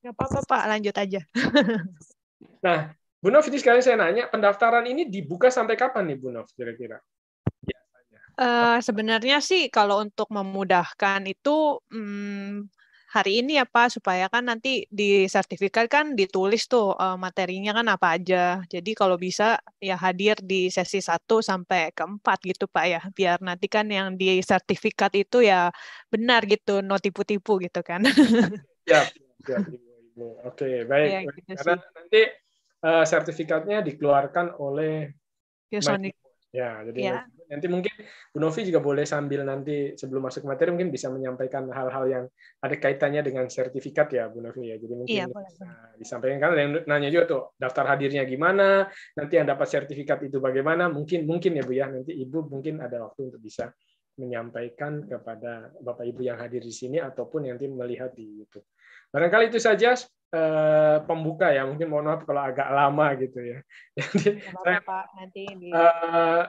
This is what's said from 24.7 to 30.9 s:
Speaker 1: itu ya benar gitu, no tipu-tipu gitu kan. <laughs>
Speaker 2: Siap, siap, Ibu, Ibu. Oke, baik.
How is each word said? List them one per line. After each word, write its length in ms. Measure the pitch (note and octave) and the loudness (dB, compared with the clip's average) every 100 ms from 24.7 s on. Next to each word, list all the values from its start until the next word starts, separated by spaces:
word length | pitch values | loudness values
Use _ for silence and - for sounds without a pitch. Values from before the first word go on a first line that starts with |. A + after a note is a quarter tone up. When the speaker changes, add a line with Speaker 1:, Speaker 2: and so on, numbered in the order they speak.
| F3+ A3 - G3+ G3+ | -2 -2 0 0 2
Speaker 1:
itu 240 | G3 B3 | 2 4
ya 320 | A3+ F#3 F3 - - - - | 6 6 2 -2 -18 -20 -6
benar 320 | A3 A#3 A#3+ G#3+ | -2 4 4 4
gitu, 400 | G#3 - G3+ G3 | 0 2 -2 0
no 160 | G3 | 0
tipu-tipu 560 | G3+ F3+ G3+ G#3 - G3+ | -2 -4 -2 -2 0 0
gitu 240 | F3 - | 0 -6
kan. 240 | F3 F3 A#3+ | -6 2 4
<laughs> 640 | C4+ B3+ A3+ F#3 G#3 - _ - | 6 6 6 4 0 -16 _ 4
Speaker 2:
Siap, 200 | D#3 C3+ - _ _ | 6 6 -4 _ _
siap, 220 | - B2+ F3 | -6 -4 -4
Ibu, 260 | B2 _ _ A#2 | -8 _ _ _
Ibu. 120 | A#2 A#2 A2+ B2 | -16 -14 -12 -16
Oke, 400 | - C3+ B2+ | -6 -4 -2
baik. 240 | A#2 | 2